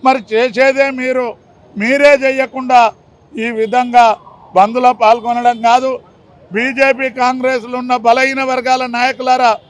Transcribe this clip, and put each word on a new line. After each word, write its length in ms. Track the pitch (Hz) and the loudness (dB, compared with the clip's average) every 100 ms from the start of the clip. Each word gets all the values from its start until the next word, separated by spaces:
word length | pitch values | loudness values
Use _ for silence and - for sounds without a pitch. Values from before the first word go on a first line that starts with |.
మరి 200 | 262 262 202 | 0 -2 -2
చేసేదే 580 | 220 247 214 269 269 269 | -2 -2 0 0 2 -2
మీరు, 440 | 262 254 254 240 - _ _ _ - | -2 -4 -4 -4 -10 _ _ _ -6
మీరే 380 | 220 277 285 285 | -2 2 4 4
చేయకుండా 760 | 269 262 262 262 254 247 226 - _ _ _ - | 0 -2 -4 -6 2 4 4 -2 _ _ _ -8
ఈ 140 | 226 | -6
విధంగా 680 | 226 220 240 247 240 233 208 - - - 180 | -4 -2 -2 0 4 4 2 -8 -20 -4 0
బంద్లో 380 | 202 240 247 | 2 2 0
పాల్గొనడం 680 | 240 220 233 226 240 240 240 | 2 2 2 0 -2 0 0
కాదు. 380 | 226 247 262 254 - _ _ _ _ | 2 2 0 -8 -12 _ _ _ _
బీజేపీ 560 | 190 247 254 269 262 262 | -4 -4 0 0 0 -4
కాంగ్రెస్లు 680 | 254 247 254 254 262 226 247 | -2 -2 0 -2 -4 -6 -10
ఉన్న 180 | 247 247 | -4 -2
బలహీన 480 | 233 247 262 269 | 2 2 0 -2
వర్గాల 420 | 262 262 254 262 254 | -4 -4 -2 -2 -2
నాయకులారా 720 | 240 247 233 262 254 247 214 | -4 -4 -4 -2 2 2 0